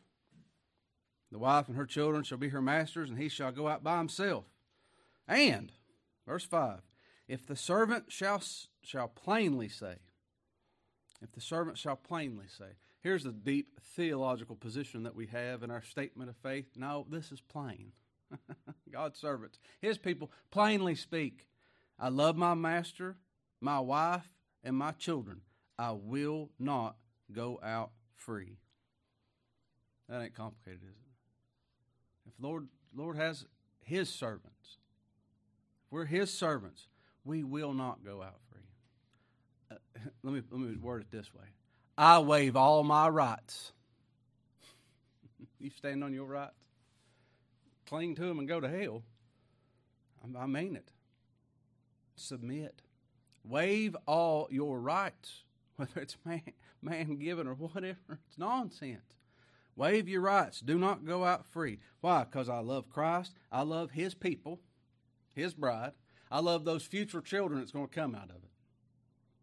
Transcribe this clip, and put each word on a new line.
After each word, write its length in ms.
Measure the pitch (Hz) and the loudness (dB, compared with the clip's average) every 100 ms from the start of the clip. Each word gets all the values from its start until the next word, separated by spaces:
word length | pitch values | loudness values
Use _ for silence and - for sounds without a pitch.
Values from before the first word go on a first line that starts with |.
| _ _ _ - - _ _ _ _ _ _ _ _ | _ _ _ -20 -20 _ _ _ _ _ _ _ _
"The 80 | 107 | -2
wife 300 | 123 147 135 | 4 4 4
and 80 | 123 | -4
her 100 | 139 | -4
children 380 | 147 151 151 | 0 2 2
shall 140 | - 123 | -2 -4
be 100 | 143 | -4
her 140 | 139 | 0
master's, 480 | 131 156 156 170 147 | 2 2 0 -4 -6
and 80 | 117 | -4
he 100 | 147 | -4
shall 240 | - 131 | -2 -4
go 160 | 127 151 | -2 -2
out 160 | 151 | -2
by 140 | 156 170 | 0 0
himself." 480 | 160 - 196 127 - _ _ _ _ _ _ _ - | 0 -2 -2 -2 -6 _ _ _ _ _ _ _ 0
And, 440 | 247 277 110 - - _ _ _ _ - | 4 6 4 -4 -16 _ _ _ _ -8
verse 180 | 165 | -8
five, 380 | - 170 123 92 - _ _ - - | 0 0 0 -2 -14 _ _ -20 -12
"If 180 | 131 - | -12 -8
the 100 | 139 | -8
servant 540 | - 190 220 240 - | 0 4 4 2 -4
shall 260 | - 196 202 | -4 -2 -2
s-, 320 | - - - _ | -4 -12 -16 _
shall 260 | - 135 117 | -10 -6 -6
plainly 600 | - - 220 196 135 107 | -6 0 4 4 2 -2
say," 300 | - 101 90 - _ _ _ _ _ _ _ _ _ _ - | -6 -10 -10 -16 _ _ _ _ _ _ _ _ _ _ -20
if 80 | 110 | -18
the 80 | - | -14
servant 380 | - 165 165 - | -6 -4 -4 -4
shall 180 | 151 135 | -6 -6
plainly 520 | - 170 143 107 98 | -6 -6 -6 -8 -14
say. 280 | - 95 - _ _ | -18 -18 -18 _ _
Here's 220 | 185 190 | 0 0
the 80 | 135 | -2
deep 480 | 110 107 143 143 - | -6 0 0 -2 -12
theological 760 | - - 170 139 131 123 - 110 | -16 -2 -2 0 0 -2 -4 -12
position 480 | 117 123 135 117 | -8 -8 -8 -8
that 100 | 113 | -8
we 120 | - 107 | -8 -8
have 340 | 120 123 127 | -6 -6 -6
in 80 | 117 | -8
our 120 | 117 | -8
statement 480 | - - 139 - 127 | -10 -8 -8 -8 -14
of 60 | 117 | -10
faith. 380 | 135 139 131 120 | -8 -8 -8 -10
No, 300 | 135 147 123 | -6 -6 -6
this 220 | 160 156 | -8 -10
is 100 | 135 | -16
plain. 520 | _ 151 139 90 104 - _ _ _ | _ -10 -8 -10 -16 -20 _ _ _
<laughs> 600 | 135 - 143 - - - | -18 -16 -18 -16 -20 -14
God's 280 | 127 151 - | -6 -6 -6
servants, 400 | 151 131 98 - - - | -6 -6 -6 -18 -20 -8
his 180 | 208 214 | -4 -2
people, 340 | 190 147 151 - _ | -2 -4 -6 -14 _
plainly 440 | 196 208 208 185 | 2 4 4 2
speak, 520 | 151 - 165 139 - - _ _ _ _ - | 0 -2 -2 -4 -6 -20 _ _ _ _ -6
"I 100 | 127 | -2
love 280 | 131 156 160 | 4 4 6
my 180 | 175 | 4
master, 640 | 170 165 170 165 - 185 185 _ _ _ _ | 4 2 0 -2 -8 -10 -10 _ _ _ _
my 180 | 135 139 | -2 0
wife, 500 | 127 143 165 180 170 _ _ _ | 2 2 4 2 -4 _ _ _
and 140 | 123 131 | -2 0
my 160 | 151 | 0
children. 480 | 151 - 151 104 90 - _ _ - | -4 -2 -2 -4 -12 -18 _ _ -6
I 140 | 117 | -4
will 580 | 107 104 135 147 156 147 - | -4 -4 -2 -2 -2 -6 -6
not 380 | 131 135 113 - _ _ _ | -2 -2 -2 -8 _ _ _
go 280 | 104 120 120 | -6 -6 -6
out 300 | 107 113 113 - _ | -4 -4 -4 -10 _
free." 440 | _ - 107 92 101 _ _ _ _ _ _ _ _ _ _ _ _ _ _ - | _ -10 -8 -8 -16 _ _ _ _ _ _ _ _ _ _ _ _ _ _ -12
That 140 | 123 | -10
ain't 120 | 117 | -10
complicated, 480 | 113 110 107 92 90 | -10 -12 -12 -18 -18
is 60 | 95 | -18
it? 1400 | 107 135 123 _ _ _ _ _ _ _ _ _ _ - | -20 -20 _ _ _ _ _ _ _ _ _ _ _ -20
If 60 | 113 | -12
Lord, 300 | 135 165 135 _ _ | -8 -8 -10 _ _
Lord 220 | 131 160 151 | -10 -8 -2
has 300 | 160 143 - _ _ _ | -2 -2 -14 _ _ _
his 260 | - 180 180 | -6 -2 -2
servants, 680 | - 120 104 - _ - - _ _ _ _ _ _ _ _ _ _ _ | -4 -6 -6 -14 _ -20 -20 _ _ _ _ _ _ _ _ _ _ _
if 60 | |
we're 120 | 151 | -6
his 280 | 156 175 196 | 0 2 2
servants, 560 | - 170 139 95 - - _ _ _ | 2 0 0 -4 -16 -20 _ _ _
we 200 | 131 156 | -4 -4
will 280 | 139 147 147 | -2 -2 -2
not 320 | 135 127 - | -2 -2 -6
go 180 | 98 101 | -10 -10
out 180 | 95 - _ | -12 -14 _
free. 180 | 95 95 - _ _ _ _ _ _ _ _ _ | -20 -20 -20 _ _ _ _ _ _ _ _ _
Uh, 60 | 110 _ | -20 _
<laughs> 280 | 113 110 - | -16 -16 -10
let 120 | 131 | -4
me, 80 | 139 120 | -4 -4
let 100 | 127 | -6
me 160 | 123 101 | -4 -4
word 260 | 117 120 | -6 -6
it 80 | 101 | -6
this 220 | 110 101 | -12 -12
way. 140 | 95 95 - _ _ _ - | -18 -20 -20 _ _ _ 8
I 220 | 156 170 | 12 12
waive 380 | 147 151 139 127 | 12 6 6 8
all 260 | 135 151 | 10 10
my 240 | 147 151 160 | 8 8 6
rights. 640 | 156 127 110 - - - - | 6 2 2 -8 -14 -14 -18
<laughs> 60 | _ _ _ _ _ _ _ _ - - _ _ _ _ - _ 135 _ | _ _ _ _ _ _ _ _ -20 -20 _ _ _ _ -20 _ -20 _
You 120 | 139 | -14
stand 320 | - 143 139 | -8 -6 -4
on 120 | 143 | -4
your 100 | 131 | -6
rights. 300 | 135 139 143 - _ _ _ _ _ _ _ _ _ _ _ _ - | -6 -8 -8 -14 _ _ _ _ _ _ _ _ _ _ _ _ -10
Cling 280 | 156 170 | -4 -4
to 100 | 151 | -2
'em 140 | 180 160 | -2 -2
and 100 | 139 | -2
go 120 | 165 | -2
to 80 | 135 | -2
hell. 340 | 175 190 113 - _ _ _ _ _ _ _ _ _ _ - | -2 -4 -6 -12 _ _ _ _ _ _ _ _ _ _ -20
I, 220 | 117 123 | -14 -6
I 20 | 131 | -2
mean 280 | 139 190 135 | -2 -2 -6
it. 140 | - _ _ _ _ _ _ _ _ _ _ _ _ - | -12 _ _ _ _ _ _ _ _ _ _ _ _ -16
Submit. 640 | - 131 117 147 151 - _ _ _ _ _ _ | -12 -8 -6 -6 -8 -12 _ _ _ _ _ _
Waive 520 | 110 139 180 214 214 170 - | -4 2 4 4 2 -2 2
all 420 | 156 170 151 147 | 4 6 4 2
your 300 | 131 147 127 | 0 0 0
rights, 640 | 123 180 190 - - - - _ | 0 0 0 -4 -18 -18 -20 _
<laughs> 180 | _ - | _ -8
whether 240 | 135 - | -8 -6
it's 160 | 127 - | -10 -12
man, 180 | 170 165 160 - - - | -6 -6 -8 -20 -20 -14
man 340 | - 165 156 143 | -8 -6 -4 -4
given 300 | 156 170 135 | -4 -4 -4
or 80 | |
whatever. 640 | 131 160 180 185 185 - 151 _ | -6 -6 -6 -6 -8 -12 -18 _
It's 100 | - | -6
nonsense. 760 | 190 254 214 - 135 107 - _ _ _ _ _ _ - | -2 0 -2 -8 -10 -10 -14 _ _ _ _ _ _ 0
Waive 320 | 147 214 180 | 4 4 4
your 120 | 185 | 2
rights. 400 | 190 196 151 - | 6 6 4 -2
Do 180 | 120 170 | 0 2
not 280 | 190 202 156 | 4 2 0
go 180 | 180 | 2
out 220 | 180 180 - | 4 2 0
free. 320 | 165 147 104 - - | -4 -4 -4 -12 -4
Why? 240 | 170 165 | 4 4
'Cause 240 | 120 139 123 | 4 -2 -2
I 100 | 120 | -2
love 320 | 113 135 - | -2 -4 -4
Christ. 440 | 147 160 175 180 - - | -2 2 2 -2 -14 -4
I 120 | 123 | -2
love 300 | 151 160 160 | 0 -2 -4
his 220 | 143 185 | -4 -4
people, 460 | - 180 143 147 180 _ _ _ _ _ _ _ | -2 -2 -2 -6 -12 _ _ _ _ _ _ _
his 200 | 135 175 | -6 -6
bride. 380 | 156 139 113 131 - _ - - | 0 0 0 -4 -10 _ -20 -4
I 100 | 139 | 0
love 240 | 170 170 | 2 2
those 200 | 160 160 | 2 -2
future 360 | - 196 208 170 | -2 -4 -4 -6
children 400 | - 196 185 139 | -4 -2 0 -2
that's 120 | 123 | -4
gonna 160 | 143 139 | -6 -6
come 260 | - 147 | -4 -4
out 160 | 110 90 | -6 -12
of 60 | 87 | -18
it. 140 | 92 _ _ _ _ _ _ _ _ _ | -20 _ _ _ _ _ _ _ _ _